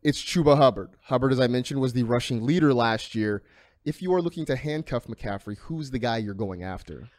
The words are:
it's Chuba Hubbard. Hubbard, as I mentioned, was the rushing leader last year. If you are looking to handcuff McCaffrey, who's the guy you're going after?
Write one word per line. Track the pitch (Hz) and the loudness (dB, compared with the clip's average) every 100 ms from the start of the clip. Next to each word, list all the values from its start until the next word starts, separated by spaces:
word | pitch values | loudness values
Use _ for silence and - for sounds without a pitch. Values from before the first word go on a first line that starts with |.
it's | 147 - | -2 -2
Chuba | - 180 151 143 | -2 2 6 8
Hubbard. | 135 101 92 _ | 6 4 -6 _
Hubbard, | - 127 131 | -2 0 2
as | 131 | 2
I | 123 | 2
mentioned, | 123 127 139 | 2 -2 -2
was | 131 | 0
the | 120 | 0
rushing | 117 120 - 120 120 | 0 0 0 -2 0
leader | 175 151 | 4 4
last | 123 117 110 - | 4 2 0 -4
year. | 113 107 101 - _ _ _ | -2 0 -2 -6 _ _ _
If | 147 - | -8 -6
you | 180 | 0
are | 180 | 0
looking | 170 170 151 | 0 -4 -4
to | 127 | -4
handcuff | 147 151 160 123 - | -4 -6 -4 -6 -6
McCaffrey, | 113 107 98 - 104 | -10 -8 -8 -8 -12
who's | - 160 143 | -10 -8 -6
the | 131 | -4
guy | 120 113 | -2 -2
you're | 104 | -4
going | 98 101 90 | -6 -6 -6
after? | 92 90 - 69 110 | -8 -10 -12 -16 -18